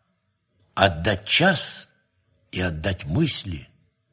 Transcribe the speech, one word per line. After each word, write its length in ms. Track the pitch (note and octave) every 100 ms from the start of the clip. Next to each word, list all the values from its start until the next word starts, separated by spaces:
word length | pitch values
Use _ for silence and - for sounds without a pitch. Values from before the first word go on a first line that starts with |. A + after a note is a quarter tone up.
| _ _ _ _ _ _ _
отдать 520 | - G2 D#2+ G2 G2 -
час 640 | - F3 - - - - _ _ _ _ _ _
и 80 | -
отдать 440 | F#2 D#2 F#2+ F2+
мысли 640 | C#2+ G2 E3 - G2 D#2 - _ _ _ _